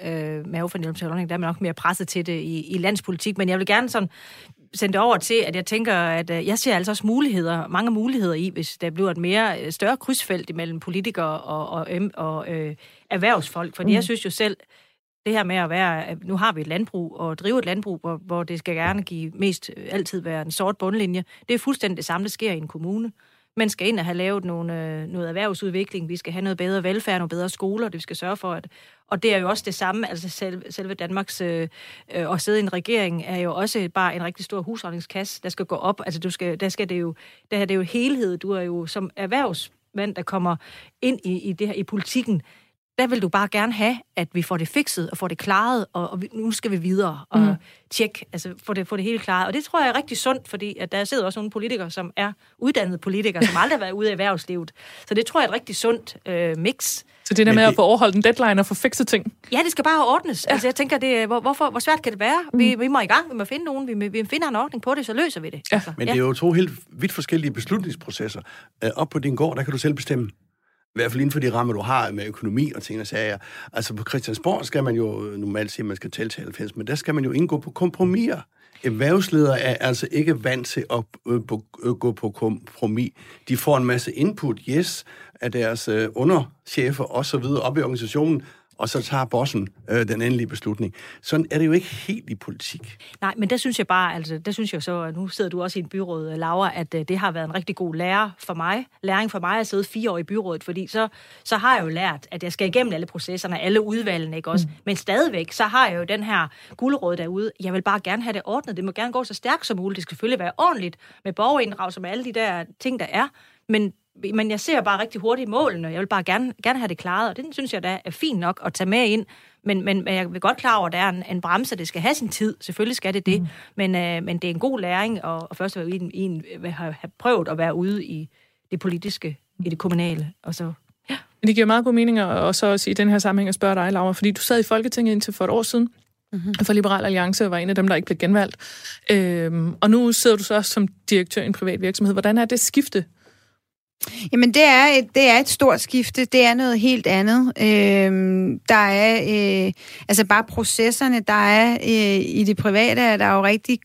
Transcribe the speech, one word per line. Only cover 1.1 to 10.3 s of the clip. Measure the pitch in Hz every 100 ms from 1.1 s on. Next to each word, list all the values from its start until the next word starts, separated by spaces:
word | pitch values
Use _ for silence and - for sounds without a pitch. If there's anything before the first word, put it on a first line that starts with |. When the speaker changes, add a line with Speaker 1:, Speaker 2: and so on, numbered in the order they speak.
| 175 170
Speaker 1:
Der |
er | 170
man | 165
nok | 170
mere | 175
presset | 160 175 - 180
til | 180 170
det | 165
i, | 160 160 156
i | 185
landspolitik, | 180 208 - 175 214 190
men | 185
jeg | 185
vil | 190
gerne | 214 247
sådan | 233 185 - - - - - _
sende | - 202
det | 190
over | 233 196
til, | - 226 196
at | 180
jeg | 175
tænker, | 220 226
at, | 185 170 165 175
øh, | 170 165
jeg | 226
ser | 262 180
altså | 185
også | 208 208
muligheder, | 247 285 190 165 165 147
mange | 175 233
muligheder | 214 240 262 180
i, | 160 185
hvis | 175 160 -
der | 170
bliver | 160 190
et | 170
mere, | 175 208 220 139
øh, | 143
større | - 208 262
krydsfelt | - 254 -